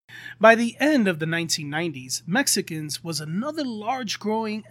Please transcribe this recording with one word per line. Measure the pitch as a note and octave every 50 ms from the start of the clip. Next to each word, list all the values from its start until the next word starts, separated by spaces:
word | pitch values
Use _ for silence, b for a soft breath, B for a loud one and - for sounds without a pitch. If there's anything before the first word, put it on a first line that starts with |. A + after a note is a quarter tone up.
| _ B B B B B B B
By | G#3 A3 A3+
the | A3+ A#3 A#3 - -
end | C4 D4+ D#4 B3+ G#3
of | F#3+ E3+ D3+
the | D#3+
nineteen | D#3+ E3 E3 E3+ D#3+ - E3+ D3 C#3+
nineties, | D3+ D#3+ F3 E3+ C3+ B2+ B2+ C3 - - -
Mexicans | D#3+ F#3 C4+ C#4 - - G#3 E3+ - E3 D#3 D#3 D3 - - -
was | E3 D#3 C#3+
another | D#3 D#3 E3 G3+ C4 D4+ D#4 E4 C#4
large | B3 A3 G#3 G#3 A3 C4+ B3+ B3 F#3 - -
growing | - G#3 A3 A3+ A3+ G#3+ G#3+ G#3+ - -